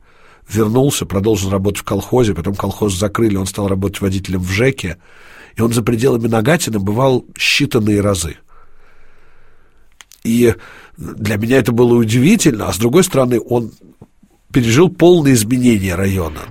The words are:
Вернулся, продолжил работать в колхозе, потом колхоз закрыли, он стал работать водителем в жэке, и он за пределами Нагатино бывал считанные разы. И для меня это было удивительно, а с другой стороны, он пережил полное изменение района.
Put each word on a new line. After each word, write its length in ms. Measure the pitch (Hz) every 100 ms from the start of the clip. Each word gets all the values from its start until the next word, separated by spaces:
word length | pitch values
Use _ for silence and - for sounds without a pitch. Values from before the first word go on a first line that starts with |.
| _ _ - - -
Вернулся, 600 | 101 107 120 131 - -
продолжил 420 | 98 104 104 95
работать 320 | 98 101 95
в 20 |
колхозе, 520 | - 101 - 127 117 85
потом 180 | 85
колхоз 400 | 101 98 - 104
закрыли, 440 | 90 104 107 113 95
он 100 | 95
стал 200 | - 101
работать 340 | 95 98 -
водителем 400 | 98 95 92 92
в 100 | 90
жэке, 460 | 95 131 131 87 76 _ - - - - -
и 60 |
он 120 | 117
за 80 | 117
пределами 460 | 113 117 135 123 117
Нагатино 520 | 113 110 165 - 110
бывал 460 | 98 107 135 127 -
считанные 680 | - - - 143 123 107 104
разы. 380 | 101 98 82 - _ - - - - - - - - - - - _ _ - - - -
И 300 | 117 117 120 104 - - - -
для 400 | 76 - 101 107
меня 200 | 113 131
это 140 | 127
было 240 | 117 123 120
удивительно, 720 | 113 120 135 220 160 110 90
а 60 |
с 40 | 92
другой 260 | 117 156
стороны, 360 | 180 139 127 120
он 320 | - 120 110 - - - - _ _ _ _
пережил 340 | - 117 120 185
полное 460 | 180 170 180 143
изменение 640 | 123 104 127 123 110 95 90
района. 440 | 98 95 80 73 -